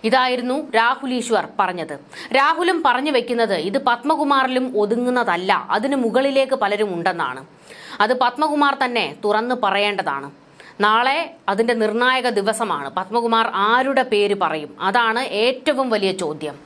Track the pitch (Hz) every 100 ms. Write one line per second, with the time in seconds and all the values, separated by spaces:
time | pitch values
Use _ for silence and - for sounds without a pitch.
0 | 220 254 254 247 247 269 302 220 233 254
1 | 269 254 240 214 175 - 190 180 156 143
2 | - - - 247 285 320 349 349 349 247
3 | 294 262 233 233 220 185 165 202 - 240
4 | 269 311 285 277 262 254 254 214 208 233
5 | 247 247 226 175 185 185 - 185 254 277
6 | 233 233 277 269 269 262 202 202 214 170
7 | 180 170 143 127 139 - - - - -
8 | 214 247 247 247 302 294 285 277 254 240
9 | 165 151 208 214 240 247 214 196 202 196
10 | 175 139 139 - - - - - 202 220
11 | 247 294 320 - - 202 233 233 214 214
12 | 247 262 247 208 196 214 226 151 139 185
13 | 185 226 233 226 226 190 208 240 262 269
14 | 254 208 202 202 170 156 147 - 185 220
15 | 233 226 262 202 233 254 311 262 262 214
16 | 190 190 165 156 151 143